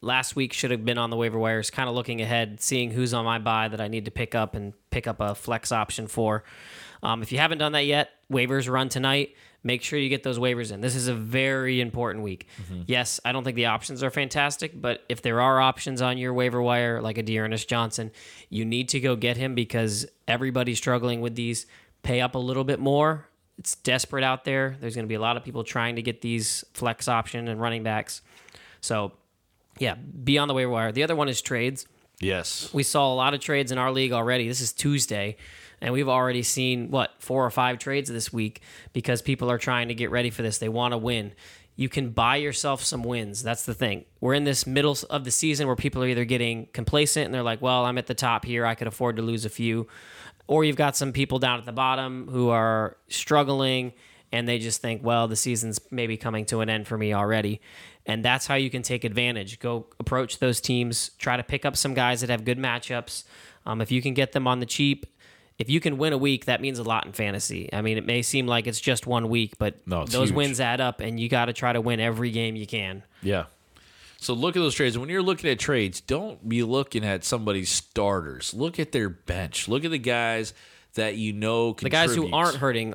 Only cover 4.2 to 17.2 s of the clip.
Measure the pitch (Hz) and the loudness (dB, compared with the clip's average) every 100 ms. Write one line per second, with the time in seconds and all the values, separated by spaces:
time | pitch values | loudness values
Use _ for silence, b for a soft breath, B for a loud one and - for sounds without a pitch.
4.2 | 120 117 110 110 101 - - 120 117 110 | -2 -2 -2 -4 -8 -12 -8 -6 -4 -2
5.2 | 104 101 - 113 - 113 107 - 107 - | -2 -4 -4 -4 -2 0 0 -4 -6 0
6.2 | 110 107 - B B B B B 107 117 | 2 0 -4 B B B B B -2 -2
7.2 | 110 131 160 160 151 151 143 147 143 _ | -2 2 2 4 2 2 4 2 2 _
8.2 | - 131 123 135 127 131 131 127 135 143 | -2 2 2 2 2 2 2 2 2 2
9.2 | 139 - B B 120 123 - 147 135 135 | 0 -6 B B -2 0 0 0 0 0
10.2 | 131 120 123 120 110 101 123 127 123 117 | -2 0 2 0 -2 -2 0 0 0 -2
11.2 | 110 131 135 135 131 127 120 120 117 104 | 0 2 2 2 2 2 0 0 -2 -2
12.2 | 104 92 - B 90 90 90 123 120 - | -6 -8 -12 B -10 -8 0 0 0 -2
13.2 | 120 131 127 117 117 110 - 131 131 147 | -2 -2 -2 0 2 2 -2 -4 -2 0
14.2 | 135 151 143 143 160 - 120 117 - 120 | -2 0 0 0 -8 -6 -4 -4 -4 -4
15.2 | 123 117 127 131 131 - 143 127 127 127 | 0 4 4 6 4 2 -2 0 0 0
16.2 | 127 123 127 123 123 120 120 117 110 110 | 0 2 2 2 2 4 2 0 -2 -4